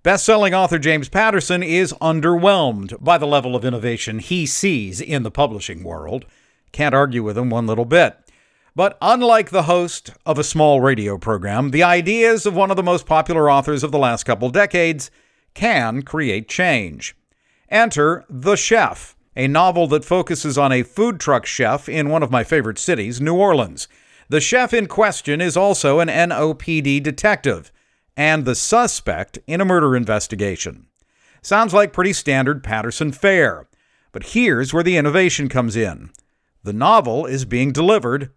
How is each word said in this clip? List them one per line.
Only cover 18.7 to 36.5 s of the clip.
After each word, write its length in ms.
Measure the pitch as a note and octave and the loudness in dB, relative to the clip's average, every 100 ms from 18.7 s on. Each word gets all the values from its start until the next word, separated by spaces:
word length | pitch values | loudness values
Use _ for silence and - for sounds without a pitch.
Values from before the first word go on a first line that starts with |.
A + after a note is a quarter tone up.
| A3+ C#3 F2 - _ _ - | 2 2 -4 -18 _ _ -4
a 120 | C3+ | 0
novel 400 | D3+ F#3 F3 D#3+ | 2 2 2 0
that 180 | D3+ - | 0 0
focuses 540 | F3+ - E3+ D3+ C3+ | -2 0 -4 -2 0
on 120 | C#3 | 2
a 120 | C3 | 2
food 360 | A#2+ - A#3 F3+ | -2 -2 -2 0
truck 280 | - B2 - | 0 0 -2
chef 420 | - A2+ C3+ - | -2 -2 -2 -4
in 200 | D#3 D3 | -4 0
one 120 | D#3+ | 0
of 80 | C#3 | 0
my 140 | B2+ | -2
favorite 340 | - D#3+ A2+ G#2 | 0 0 0 -6
cities, 420 | - D3+ G#2 A#2+ | -2 -2 -4 -4
New 140 | D3+ F3 | -2 2
Orleans. 520 | G3 D3+ G2+ D2 - _ _ _ _ | 4 2 0 -8 -18 _ _ _ _
The 120 | D3+ | -2
chef 320 | - B3+ B3 | 2 0 2
in 120 | A#3 G3 | 0 -2
question 560 | - G#3 - - D3 | 0 0 0 -6 -2
is 160 | F3+ E3 | 0 0
also 420 | G3 G3 C#3+ D3 | 0 2 2 2
an 100 | E3 | 2
N 220 | C#3 F3 | 0 0
O 220 | B2+ D#3 | 0 -2
P 260 | D3+ - D#3+ | -4 -4 -2
D 180 | C#3 C#3 | 0 0
detective 720 | C#3+ C3+ G#3+ G3 C#3 F2 - _ _ _ _ - | -2 -2 0 0 -2 -4 -10 _ _ _ _ -2
and 300 | D3+ D#3 B2+ | 0 2 0
the 100 | A#2+ | -2
suspect 840 | - A3+ A#3+ - - E2 G2 - - | 2 2 2 -2 -6 -6 -8 -12 -8
in 120 | E3+ | -2
a 60 | F#3+ | 2
murder 300 | F3+ D3 B2+ | 4 4 2
investigation. 880 | A2 G#2+ - G#2 G2+ F2+ F2+ G#1 _ _ _ _ _ _ | 0 -2 -4 -4 -4 -4 -10 -12 _ _ _ _ _ _
Sounds 320 | - G3+ A3+ | 0 2 4
like 200 | F#3+ G#3 | 4 2
pretty 200 | - F#3 | 0 -2
standard 500 | - - C3+ C3 D3 | -2 -2 0 0 -4
Patterson 480 | G#2 G#2+ A2 - D#3 | -4 -6 -6 -4 -6
fare. 560 | C3 G3+ F#3 C3 D#2+ - _ _ _ _ | 0 2 4 2 0 -14 _ _ _ _
But 220 | - - | -16 -4
here's 380 | A#3 A#3+ B2 C3 | 0 2 2 0
where 120 | D#3 | 0
the 140 | E3+ F3 | 2 2
innovation 520 | D3 E3 F3+ - C#3 | 2 2 2 0 -2
comes 260 | C3 A#2 G#2+ | -2 -2 -2
in. 360 | G#2 D#2 F2 _ _ _ _ | -4 -6 -18 _ _ _ _